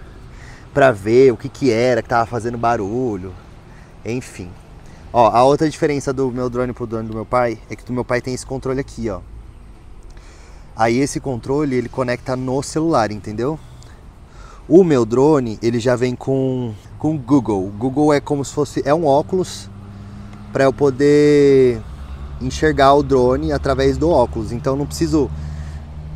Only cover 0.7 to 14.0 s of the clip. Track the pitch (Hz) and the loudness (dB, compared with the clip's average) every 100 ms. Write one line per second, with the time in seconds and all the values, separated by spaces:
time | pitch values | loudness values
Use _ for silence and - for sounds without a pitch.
0.7 | 143 135 101 101 120 135 110 131 - 135 | 4 4 4 4 6 6 4 -4 -2 0
1.7 | 110 127 113 - 120 113 120 117 117 117 | 2 2 0 0 0 0 -4 -6 -2 0
2.7 | 120 98 120 127 98 92 90 - - - | 0 -2 -4 -4 -4 -8 -14 -20 -20 -20
3.7 | - - - 104 127 - - 90 - - | -20 -20 -14 -8 -8 -8 -14 -16 -16 -20
4.7 | - - - - 117 110 113 131 147 156 | -20 -20 -20 -2 2 4 6 4 4 0
5.7 | - 156 143 139 131 131 123 127 123 123 | 0 -2 -2 -4 -2 -2 -2 -4 -4 -4
6.7 | 117 120 113 113 110 104 123 120 107 - | -6 -8 -6 -6 -8 -2 0 0 -4 -12
7.7 | 110 - 123 113 123 131 127 - 131 131 | -14 -8 -6 -2 -4 -4 -8 -8 -8 -4
8.7 | 131 139 - 113 90 - - - - - | -6 -6 -8 -6 -6 -12 -18 -20 -20 -20
9.7 | - - - - - - - - - - | -20 -20 -20 -20 -20 -20 -20 -20 -20 -14
10.7 | - 117 120 143 151 147 120 127 143 147 | 0 2 2 0 -4 -6 -6 -4 -2 0
11.7 | 127 120 - 123 123 - 127 131 135 - | -2 -2 -4 -4 -4 -4 -6 -4 -4 -4
12.7 | 160 165 139 107 104 107 107 131 156 - | -2 0 2 0 -4 -8 -4 -4 -6 -12
13.7 | - - - | -20 -20 -20